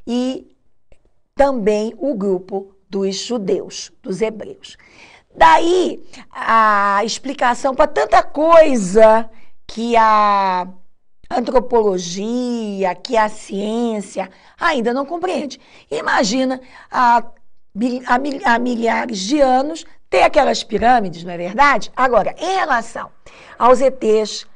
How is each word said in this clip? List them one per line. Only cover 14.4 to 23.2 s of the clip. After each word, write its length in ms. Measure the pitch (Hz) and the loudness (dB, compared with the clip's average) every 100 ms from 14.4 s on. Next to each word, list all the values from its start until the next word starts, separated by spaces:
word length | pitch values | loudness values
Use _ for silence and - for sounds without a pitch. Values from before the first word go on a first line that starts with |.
| _ _ | _ _
ainda 340 | 339 294 226 | -2 0 -2
não 120 | 240 277 | -2 -4
compreende. 540 | 349 370 320 285 - _ - _ | -6 -4 -4 -6 -12 _ -20 _
Imagina, 720 | 302 311 - 226 254 262 254 - - - | -6 -2 0 0 0 -2 -4 -10 -20 -8
há 320 | - 247 233 226 - - - - | 0 4 2 0 -8 -20 -20 -16
mil-, 300 | 196 240 247 254 | -4 -4 -4 0
há 140 | 247 | 0
mil-, 220 | 285 277 381 | 0 -4 0
há 140 | 233 | 0
milhares 600 | 247 240 226 226 240 208 | 0 -2 -2 -2 -4 -6
de 200 | 190 294 | -2 2
anos, 460 | 269 254 285 320 - - - | 4 4 0 -6 -14 -20 -2
ter 120 | 370 | 2
aquelas 420 | 330 294 254 226 | 4 4 2 0
pirâmides, 600 | - 196 226 247 196 170 | -4 0 2 2 0 -8
não 80 | 175 | -12
é 60 | 196 | -8
verdade? 540 | 175 214 285 254 - - | -6 2 2 2 -2 -2
Agora, 400 | 262 233 170 - | 2 2 0 -4
em 180 | 330 381 | -4 -2
relação 540 | 339 247 214 - - - | 0 -2 -4 -12 -16 -18